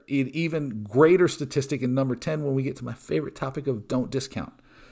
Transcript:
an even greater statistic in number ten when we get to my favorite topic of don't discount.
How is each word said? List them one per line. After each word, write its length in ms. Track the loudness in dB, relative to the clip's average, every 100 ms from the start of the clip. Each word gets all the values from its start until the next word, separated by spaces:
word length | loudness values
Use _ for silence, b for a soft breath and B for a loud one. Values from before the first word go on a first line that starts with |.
| -4
an 220 | -2 0
even 520 | 0 -2 -2 -4 -6
greater 440 | 0 6 8 8 4
statistic 540 | 2 -4 -2 -2 -2
in 140 | 0 0
number 200 | 0 -2
ten 280 | -4 -4
when 100 | -2
we 80 | 0
get 140 | -2 -6
to 100 | -10
my 80 |
favorite 400 | -10 -4 -4 -4
topic 320 | -6 -8 -6 -4
of 220 | -4 -2
don't 240 | -2 -2
discount. 420 | -4 -4 -8 -10 -14 b b b